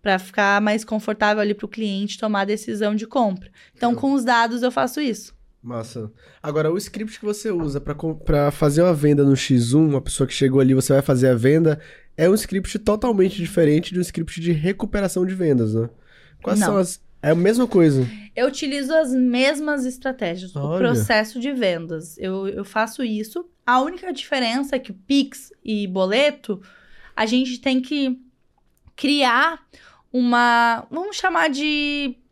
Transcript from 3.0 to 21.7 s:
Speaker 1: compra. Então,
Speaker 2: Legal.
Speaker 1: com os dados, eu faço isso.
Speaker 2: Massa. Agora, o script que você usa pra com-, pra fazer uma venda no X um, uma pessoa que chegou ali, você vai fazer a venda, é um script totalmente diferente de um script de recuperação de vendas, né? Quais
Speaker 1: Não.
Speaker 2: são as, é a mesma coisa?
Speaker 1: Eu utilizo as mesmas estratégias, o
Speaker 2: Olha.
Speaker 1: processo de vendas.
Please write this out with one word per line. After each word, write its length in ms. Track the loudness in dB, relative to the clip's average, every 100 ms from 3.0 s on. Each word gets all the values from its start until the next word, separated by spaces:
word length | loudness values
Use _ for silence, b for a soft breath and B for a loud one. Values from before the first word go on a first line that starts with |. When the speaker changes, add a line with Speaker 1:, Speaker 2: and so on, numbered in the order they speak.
| -2
Speaker 1:
compra. 460 | 0 0 -2 -12 b b _
Então, 140 | -2
Speaker 2:
Legal. 100 | 0
Speaker 1:
com 120 | 0
os 100 | 0
dados, 400 | 2 2 2 0
eu 80 | -2
faço 280 | 0 -2 -2
isso. 320 | -4 -4 -10 -20 _ _
Speaker 2:
Massa. 500 | -10 -10 -8 -10 -12 _ b b
Agora, 300 | -4 0 0
o 60 | -2
script 400 | -6 -10 -10 -8
que 40 |
você 280 | -6 -6 -4
usa 280 | -4 -4 -6
pra 140 | -8
com-, 220 | -6 -6 -6
pra 340 | 0 2 2
fazer 320 | 2 2 4
uma 140 | 4 4
venda 280 | 4 6
no 120 | 6 4
X 400 | 4 2 4 4
um, 140 | 4
uma 120 | 2
pessoa 240 | -4 -2 -2
que 80 |
chegou 260 | 2 2 4
ali, 140 | 4
você 180 | 4 4
vai 120 | 2
fazer 260 | 4 4 4
a 60 | 4
venda, 440 | 4 4 4 0 B B B 0
é 100 | 2
um 60 |
script 460 | 2 0 -6 -6 -4
totalmente 580 | -2 0 0 2 0 0
diferente 560 | -4 2 4 4 0
de 60 | -6
um 20 |
script 400 | -6 -6 -8 -6
de 100 | -2
recuperação 720 | 0 -2 -4 -4 -2 -2 -2
de 120 | -4 -2
vendas, 400 | 2 2 2 -2
né? 120 | -4 -8 b b b b
Quais 180 | -2 0
Speaker 1:
Não. 60 | 2
Speaker 2:
são 120 | 0
as, 220 | -2 -6 -18 -4
é 80 | 0
a 60 | 2
mesma 320 | 2 2 2
coisa? 420 | 4 6 4 0 -6 B -2
Speaker 1:
Eu 120 | -2
utilizo 440 | -2 -6 -4 0
as 220 | 2 2
mesmas 720 | 2 2 2 2 0 -2 -2 -4
estratégias, 680 | -6 -8 -4 -6 -6 -10 -6
o 40 |
Speaker 2:
Olha. 180 | -4 0
Speaker 1:
processo 600 | 2 2 2 0 0 -6
de 120 | -6
vendas. 680 | 0 0